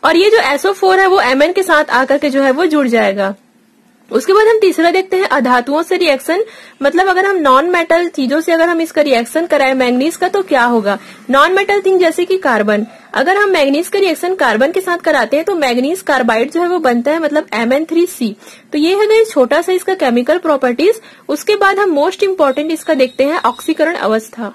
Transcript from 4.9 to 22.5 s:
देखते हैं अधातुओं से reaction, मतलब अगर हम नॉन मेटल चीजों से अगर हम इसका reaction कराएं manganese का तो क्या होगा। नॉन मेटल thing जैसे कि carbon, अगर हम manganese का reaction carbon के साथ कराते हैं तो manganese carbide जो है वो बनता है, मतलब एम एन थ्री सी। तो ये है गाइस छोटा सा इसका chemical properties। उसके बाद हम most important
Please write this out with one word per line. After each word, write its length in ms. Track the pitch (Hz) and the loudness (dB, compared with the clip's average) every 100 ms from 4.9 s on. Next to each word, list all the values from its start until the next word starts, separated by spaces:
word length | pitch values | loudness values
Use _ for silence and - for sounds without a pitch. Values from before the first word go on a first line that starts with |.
देखते 260 | 359 381 370 | 0 -2 -2
हैं 80 | |
अधातुओं 580 | 392 277 247 247 247 294 | 0 0 2 0 0 -4
से 140 | 339 370 | -2 -2
reaction, 460 | 339 269 - 349 440 - - _ | 0 -2 -2 -4 -4 -10 -20 _
मतलब 260 | 277 339 381 | -2 0 2
अगर 180 | 370 392 | 2 0
हम 100 | 381 | 2
नॉन 340 | 294 262 339 | 2 2 2
मेटल 380 | 359 330 330 349 | -2 0 0 0
चीजों 320 | - 254 294 | -4 -2 -2
से 120 | 320 | 0
अगर 160 | 330 339 | 0 2
हम 120 | 339 | 0
इसका 220 | 330 320 | -2 0
reaction 440 | 294 240 233 311 339 | 2 0 0 -4 -2
कराएं 260 | 294 269 | 0 2
manganese 420 | 262 247 247 294 - | 2 0 0 -2 -2
का 120 | 370 | -2
तो 140 | 403 | -2
क्या 220 | 370 277 | 0 0
होगा। 340 | 240 233 202 226 - - - | 2 0 0 -4 -8 -18 0
नॉन 220 | 269 320 | 2 4
मेटल 280 | 381 392 403 | 2 0 0
thing 200 | 381 381 | 2 2
जैसे 240 | 339 320 | 2 0
कि 120 | 359 381 | -2 -2
carbon, 480 | 330 220 208 208 214 - - | 0 0 0 -2 -4 -12 -8
अगर 220 | - 269 403 | -2 0 2
हम 140 | 415 | 2
manganese 380 | 359 277 285 359 | 2 2 0 -2
का 100 | 403 | -2
reaction 360 | 381 311 349 | 0 -2 -4
carbon 380 | 370 262 214 277 | -2 0 2 0
के 80 | 381 | 0
साथ 180 | 370 339 | -4 -4
कराते 380 | 330 285 226 285 | 0 0 0 -2
हैं 80 | |
तो 100 | 330 | -2
manganese 460 | 359 269 240 269 381 | -2 0 0 -2 -4
carbide 520 | - 269 233 220 233 | -2 0 0 0 -2
जो 100 | 330 | -2
है 60 | 349 | -2
वो 100 | 359 | 0
बनता 320 | 277 240 240 | 0 0 0
है, 80 | 320 | -2
मतलब 280 | 311 302 - | -2 -2 -4
एम 180 | 214 233 | -4 -2
एन 120 | 269 | -2
थ्री 200 | 320 330 359 | 0 -2 -2
सी। 280 | - 226 202 - - _ | -2 -6 -8 -20 -20 _
तो 60 | 302 | -2
ये 160 | 320 392 | 0 0
है 100 | 427 | 2
गाइस 240 | 440 440 | 2 2
छोटा 320 | 302 247 294 | 0 2 0
सा 100 | 349 | 0
इसका 220 | 370 - | -2 -2
chemical 440 | 381 269 233 247 349 | -2 0 0 0 -2
properties। 640 | 330 277 254 240 349 - - - - | 0 0 0 0 0 0 -8 -20 -8
उसके 280 | 294 - 415 | -6 -2 0
बाद 220 | 392 392 | 2 2
हम 120 | 403 | 0
most 320 | 285 320 - | 0 -2 0
important 480 | 392 370 285 | -2 0 0